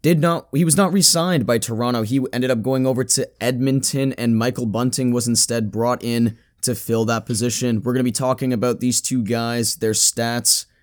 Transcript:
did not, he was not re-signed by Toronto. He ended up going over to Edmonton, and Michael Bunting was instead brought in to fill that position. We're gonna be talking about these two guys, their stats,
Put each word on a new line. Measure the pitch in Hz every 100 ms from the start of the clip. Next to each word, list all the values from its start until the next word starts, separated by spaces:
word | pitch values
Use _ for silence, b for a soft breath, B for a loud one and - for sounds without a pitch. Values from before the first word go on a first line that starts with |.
did | 151 170
not, | 165 170 -
he | 139
was | 165 190
not | 190
re-signed | 190 - 170 170 170
by | 110 117
Toronto. | 113 113 120 120
He | 110 135 127
ended | 120 127
up | 123
going | 110 131 131
over | 127
to | 127 - 123 _
Edmonton, | 113 131 135 135 127 139 135
and | - 120 113
Michael | 117 117
Bunting | 117 107 127 123 127
was | 120 113
instead | 117 - 120 107
brought | 107 117 120
in | 117 117 117 113 b b
to | - 107
fill | - 117 110
that | 113 110
position. | 113 120 117 127 113
We're | 113
gonna | 123
be | 123
talking | - 131 127 131
about | 120 123 110
these | 123 117
two | - 131
guys, | 104 117 117 120 113
their | - 110
stats, | 107 - - 117 120 120 - - _